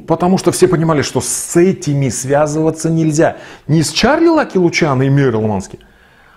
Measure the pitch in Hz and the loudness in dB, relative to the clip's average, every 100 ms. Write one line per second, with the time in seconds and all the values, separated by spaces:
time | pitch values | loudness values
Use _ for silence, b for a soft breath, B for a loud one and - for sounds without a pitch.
0 | - 160 180 185 175 - 185 165 165 151 | -4 -2 0 0 0 2 2 2 0 0
1 | 120 127 - - - 170 185 - 147 143 | -2 -4 -4 -6 -2 2 2 0 -4 -2
2 | 135 - 131 143 151 151 156 156 165 160 | -2 -4 -2 0 0 0 -2 -2 -2 0
3 | 160 151 147 - B B - 160 143 - | 0 2 0 -2 B B -2 0 0 0
4 | 226 320 339 320 240 190 170 - 160 131 | 0 2 2 2 0 0 0 0 0 0
5 | 135 139 135 110 110 98 - - b b | 2 2 2 0 -2 -4 -6 -16 b b
6 | b b b | b b b